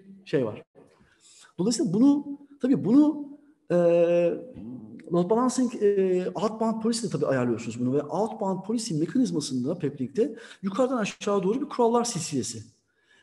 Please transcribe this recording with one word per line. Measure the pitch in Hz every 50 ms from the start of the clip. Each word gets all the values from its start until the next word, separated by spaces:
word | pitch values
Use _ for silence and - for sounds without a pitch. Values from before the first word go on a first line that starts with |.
| - - - - -
şey | - - 147 123
var. | 107 107 - - _ _ - - _ _ _ _ _ _ _ _ - - - - - _ -
Dolayısıyla | 175 214 240 - 330 185
bunu, | 160 208 254 285 285 294 - 285 - - - _ - _
tabii | - 254 277 160 123
bunu, | 170 233 285 302 294 302 - - - - - _ _ _ _ _ _
e, | 170 175 175 170 170 170 170 170 175 175 175 170 - - - - - - 98 117 - - 110 107 113 - - -
load | 165 175 175 180
balancing, | 220 226 254 254 - - 254 226 - -
e, | 208 202 202 196 190 185 185 180 185 185 185
outbound | - 185 226 220 220 220 226 220 226
policy | - 226 233 226 -
de | 180
tabii | - 151 -
ayarlıyorsunuz | - 135 131 123 123 117 107 110 117 110 120
bunu | 123 127 131
ve | 147
outbound | 143 - - 175 214 226 220 - 208 190 190 180 -
policy | - 226 247 226 - 170
mekanizmasında | 147 160 165 - 247 262 196 170 156 139 - 131 127 120 139 180 -
Peplink'te | 147 135 135 - 131 113 - - 233 285 226 - - - - _
yukarıdan | - 196 190 233 262 247 269
aşağı | 240 208 - - _ - 214 202 202
doğru | 175 185 226 269
bir | 294 285
kurallar | - - 240 226 233 240 233
silsilesi. | 233 - 160 - - 151 131 110 - - 113 107 - _ _ _ _ _ _ _ _ _ _